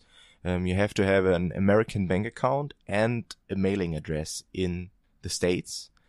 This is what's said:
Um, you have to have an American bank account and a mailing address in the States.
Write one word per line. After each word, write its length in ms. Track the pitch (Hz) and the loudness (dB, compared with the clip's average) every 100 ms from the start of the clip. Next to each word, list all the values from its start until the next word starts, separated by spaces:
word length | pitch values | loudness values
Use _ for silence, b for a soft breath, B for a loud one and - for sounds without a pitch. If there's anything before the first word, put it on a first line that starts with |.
| b b b b | b b b b
Um, 200 | 90 90 | -4 -2
you 100 | 90 | 0
have 180 | 92 104 | 0 0
to 120 | - | 2
have 200 | 98 98 | 4 4
an 260 | 95 87 87 | 4 4 2
American 520 | - 98 104 110 101 90 | 0 4 4 2 -2 0
bank 180 | 92 | 0
account 480 | 113 - 127 139 147 - - | -2 -2 -2 -2 -4 -12 -4
and 380 | 101 113 120 - - - | 0 0 0 -6 -16 -8
a 60 | |
mailing 400 | 98 95 98 85 | -2 0 0 -2
address 480 | 78 82 78 78 - - | -4 -4 -6 -6 -10 -10
in 380 | 92 90 87 92 _ _ _ | -4 -2 -4 -10 _ _ _
the 80 | 95 | -8
States. 600 | - 90 90 - - - _ | -2 0 0 -4 -14 -14 _